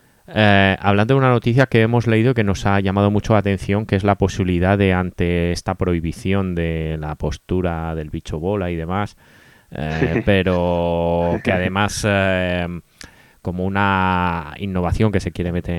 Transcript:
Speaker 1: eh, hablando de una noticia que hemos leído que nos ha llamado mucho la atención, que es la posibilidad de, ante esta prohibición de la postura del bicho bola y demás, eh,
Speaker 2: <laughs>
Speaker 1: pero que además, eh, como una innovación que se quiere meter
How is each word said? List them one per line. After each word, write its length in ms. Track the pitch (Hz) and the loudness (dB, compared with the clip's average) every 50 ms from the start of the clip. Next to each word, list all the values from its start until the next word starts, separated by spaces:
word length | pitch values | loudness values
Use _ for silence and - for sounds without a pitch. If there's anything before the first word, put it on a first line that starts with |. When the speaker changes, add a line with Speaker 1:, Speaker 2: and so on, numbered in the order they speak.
| _ _ _ _ _ - | _ _ _ _ _ -6
Speaker 1:
eh, 480 | 175 110 107 104 101 98 98 98 95 - | 0 2 4 6 6 6 6 4 2 2
hablando 340 | - 101 98 101 107 113 135 | 0 2 2 2 2 2 2
de 40 | 139 | 2
una 120 | 131 127 | 2 2
noticia 360 | 123 117 - 123 117 135 131 | 2 2 2 2 2 2 2
que 160 | - - 117 113 | 4 4 4 4
hemos 240 | 113 120 120 110 | 4 2 2 2
leído 280 | 117 110 110 110 127 131 | 2 2 2 2 2 2
que 100 | 117 107 | 2 0
nos 220 | 98 95 - - | 0 0 0 0
ha 120 | 101 98 98 | 0 2 2
llamado 300 | 98 98 95 101 101 101 | 2 0 2 2 2 2
mucho 220 | 104 104 - - 113 | 2 2 2 2 2
la 60 | 104 | 2
atención, 460 | 95 101 98 92 - - 98 104 110 | 2 2 0 -2 -2 -2 -2 -2 -2
que 100 | - 104 | 0 -2
es 80 | 95 95 | 0 2
la 120 | 101 98 | 2 2
posibilidad 600 | - 101 92 - - 95 90 90 85 90 92 101 | 2 2 0 0 0 -2 0 0 2 4 4 4
de, 160 | 101 101 95 92 | 4 4 4 2
ante 600 | 90 92 90 - - 87 85 87 87 85 85 87 | 2 0 -2 -4 -2 -2 0 0 0 0 0 -2
esta 220 | 85 - - 92 | -4 -4 -6 -4
prohibición 800 | - 92 90 87 85 80 82 78 - - 92 95 98 95 92 87 | -2 0 0 0 0 -2 -4 -6 -6 -4 -2 0 0 0 -2 -2
de 400 | 85 82 82 82 80 80 78 80 78 | -2 -2 -2 -2 -2 -4 -4 -6 -6
la 140 | 76 78 76 | -6 -8 -8
postura 760 | - - 76 73 - _ - 92 92 90 87 82 82 82 82 80 | -6 -6 -6 -6 -6 _ -4 -2 -2 -2 -2 -2 -4 -6 -6 -6
del 160 | 80 78 76 | -6 -8 -8
bicho 280 | 80 82 - - - 80 | -10 -10 -10 -8 -8 -6
bola 320 | 78 92 104 104 90 87 | -4 -4 -2 -2 -2 -4
y 60 | 87 | -4
demás, 400 | 85 82 82 92 101 104 95 - _ _ _ _ - _ _ - _ _ - - | -4 -4 -4 -4 -4 -4 -6 -8 _ _ _ _ -20 _ _ -20 _ _ -16 -10
eh, 500 | - 76 78 78 80 82 80 85 104 - | -8 -8 -6 -4 -2 -2 -2 -2 0 2
Speaker 2:
<laughs> 40 | |
Speaker 1:
pero 1120 | - 101 95 90 92 90 87 87 87 87 87 85 85 85 85 85 85 85 85 87 85 85 85 - | 2 2 2 4 2 0 0 0 0 0 0 0 0 0 0 0 0 0 0 0 0 -2 -2 -2
que 80 | 120 95 | -2 -2
además, 520 | 90 90 92 92 98 104 98 - - - 107 | 0 0 -2 0 0 -2 -2 -2 -2 -2 0
eh, 580 | 101 98 95 95 95 92 92 90 90 90 87 87 87 85 - _ _ - - - - _ _ _ _ _ - | 0 2 2 0 0 0 0 -2 -2 -2 -4 -4 -6 -10 -12 _ _ -20 -20 -20 -20 _ _ _ _ _ -8
como 220 | 92 87 90 92 | -6 -4 -4 -2
una 920 | 95 98 98 101 98 98 95 92 92 92 90 90 90 85 85 76 73 76 - | -2 0 0 0 2 2 2 2 2 2 0 0 0 -2 -4 -6 -10 -12 -10
innovación 520 | 101 98 92 92 87 87 92 - 110 107 98 | -8 -6 -4 -2 -2 0 0 2 2 2 2
que 80 | 95 | 0
se 100 | - 92 80 | -4 -4 -6
quiere 200 | - 87 87 85 | -4 -4 -4 -4
meter 260 | 90 - - 87 | -4 -4 -4 -4